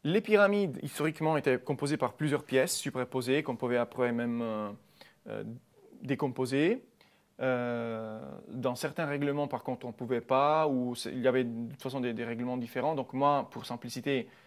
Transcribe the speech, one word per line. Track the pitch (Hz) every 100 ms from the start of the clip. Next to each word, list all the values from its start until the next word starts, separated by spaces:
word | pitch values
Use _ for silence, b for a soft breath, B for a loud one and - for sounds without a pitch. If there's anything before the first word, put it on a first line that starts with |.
Les | 147 196
pyramides, | 214 208 202 202 190 123
historiquement, | 139 - 156 151 156 156
étaient | 139 127
composées | - 135 143 147
par | 123
plusieurs | - 151 143
pièces | - 131 131 -
superposées | 143 131 120 131 120 139
qu'on | 143 120
pouvait | 123 120
après | 120 - 123
même, | 117 120 117
euh, | 117 107 104 107 B B B B 110
euh, | 107 107 120 _ _ - -
décomposer. | 131 135 139 131 127 139 160 247 - _ b b b -
Euh, | 131 127 120 120 117 113 110 110 69 - -
dans | 127 127 123
certains | 151 -
règlements, | 151 143 143 143 143
par | 123
contre, | - 123
on | 123
ne |
pouvait | - 120 120
pas, | 117 131 147 156 156
ou | 131 123
c'est, | 120 -
il | 127
y | 127
avait | 127
de | 123 117 147
toute | 147
façon | 135 135
des, | 123
des | 117
règlements | 117 117 123 127
différents. | 117 127 135
Donc | 151 131
moi, | 131 143 143 -
pour | 120 -
simplicité, | 120 120 123 143 135 113 B